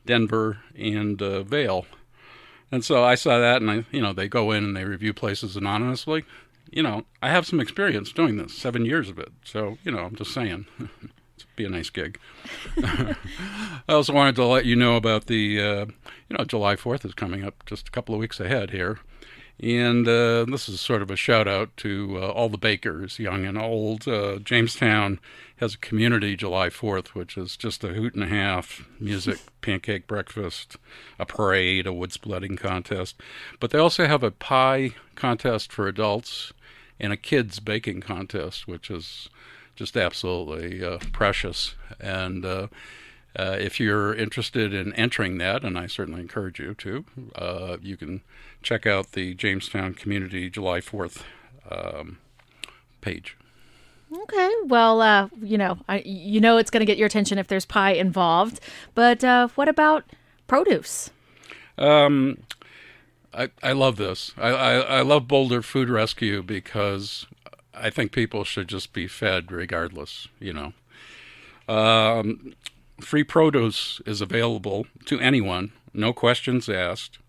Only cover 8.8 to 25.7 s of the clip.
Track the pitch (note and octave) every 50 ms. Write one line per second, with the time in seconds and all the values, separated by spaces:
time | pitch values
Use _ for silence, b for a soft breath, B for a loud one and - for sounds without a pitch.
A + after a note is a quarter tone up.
8.8 | A#2 A2+ D3+ E3 A2 F#2+ F2 D#2+ C#2+ - - _ - - - A2 G#2+ G2+ A2+ -
9.8 | - F3 A#2+ G2 F2 F#2 G#2+ - G#2+ - - C3 A#2+ G2+ E2+ - G2+ - - -
10.8 | A#2+ G2+ - - - - _ _ _ _ _ - - _ _ - G#2+ F#2+ F#2 E2+
11.8 | E2 - - F#2 D2+ - G#2 B B B B B B B B B B B B E4
12.8 | - - - - - - - - B B B B F#3 G3 G3+ G#3 A3 G3 E3 B2+
13.8 | B - D#3 D3+ C#3+ - C#3+ C#3+ C#3 C#3 B2 B2+ B2 A#2+ B2+ C3 B2 A#2+ A#2+ A#2+
14.8 | B2 A#2+ A#2 A2+ G#2+ A2+ G#2+ G#2+ - - A#2 A2 G#2 G#2 G#2 G#2 G2+ G#2 G2+ G2+
15.8 | G#2 G#2+ - _ B B B B B - - - A2+ - B2 A2 G2+ G2+ G2+ -
16.8 | - A#2+ B2+ C#3+ - G2 - - G#2 F2+ F#2 G2 G2 G2+ - - - - G#2 -
17.8 | - - - A#2+ - - A2 G#2+ A2+ G#2+ - - F#2+ F2+ C3+ B2 G2+ F#2+ - F#2+
18.8 | F2+ G#2 A2 - B B B B B B B B B B B - A2+ A#2 A#2 A#2+
19.8 | A#2+ A#2+ A#2+ A#2+ A#2 A#2 A#2 A#2 A#2+ A#2 A#2 A#2 A#2 A#2+ C3+ C3+ - - F#2+ F2
20.8 | - - A#2+ G#2 G2+ G2 G2 - - - A#2+ A2 G#2+ G2 G2+ F#2+ A2 - _ -
21.8 | - G#2 G2 G2 G2+ G2 G2 F#2 F#2+ G2 G2 A2+ A#2 A2 G#2 F#2 A2 A2 G#2 F2+
22.8 | - - D#2 D#2+ F#2+ F#2 - - A2 F#2+ F#2 G2 F#2+ G2 G2 G#2+ A2 A2+ A2+ A2
23.8 | G#2+ G#2+ A2 A2 - C#3 A#2 G#2 G2+ G2+ G2 G2+ G#2 - B2 A#2+ A#2 A2+ - -
24.8 | B2+ A2+ G#2+ G#2+ G2+ G2+ F#2+ - B B B B B B B - A#2 A2